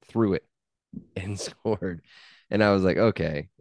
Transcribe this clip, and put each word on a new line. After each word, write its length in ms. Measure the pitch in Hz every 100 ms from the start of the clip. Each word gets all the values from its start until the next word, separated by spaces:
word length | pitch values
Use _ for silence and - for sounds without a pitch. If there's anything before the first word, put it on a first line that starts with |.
| _
threw 260 | 113 107
it, 100 | 90 - _ _ _
<laughs> 340 | _ - - -
and 240 | 92 98
scored. 640 | - - 110 107 98 85 - - - _ -
And 140 | 104
I 80 | 104
was 120 | 98
like, 140 | 92 87
"Okay, 520 | 110 - 82 73 78 _